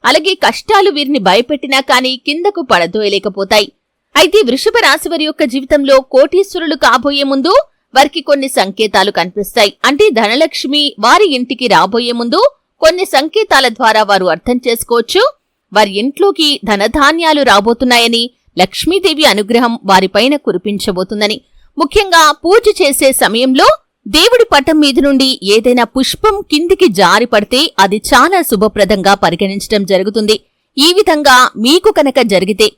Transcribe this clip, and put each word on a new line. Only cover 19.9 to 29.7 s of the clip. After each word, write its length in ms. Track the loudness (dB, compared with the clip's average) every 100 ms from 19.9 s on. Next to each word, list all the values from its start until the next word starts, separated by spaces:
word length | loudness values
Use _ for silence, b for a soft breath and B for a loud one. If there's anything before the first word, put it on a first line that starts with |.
వారిపైన 420 | 0 2 0 0 -2 -2
కురిపించబోతుందని, 920 | -6 -6 -6 -6 -6 -6 -4 -6 -6 _ _ _ -6
ముఖ్యంగా 420 | -2 0 0 2 2 0
పూజ 220 | 0 2 2 0
చేసే 280 | 0 2 0 0
సమయంలో 460 | -2 0 0 2 2 2 _ _ -4
దేవుడి 300 | 0 2 2 2
పటం 240 | 2 2 0
మీద 160 | 2 2
నుండి 220 | 2 2 0 -2 0
ఏదైనా 320 | 0 2 0 0
పుష్పం 400 | -2 -4 -2 -2 -2 -2
కిందికి 360 | -2 0 2 2 2
జారి 280 | 2 2 2
పడితే 280 | -2 0 -2 -2 0
అది 140 | 0 0 0
చాలా 300 | 2 2 0 0
శుభప్రదంగా 640 | 0 -2 0 0 0 0 0
పరిగణించడం 600 | 0 -2 -4 -6 -4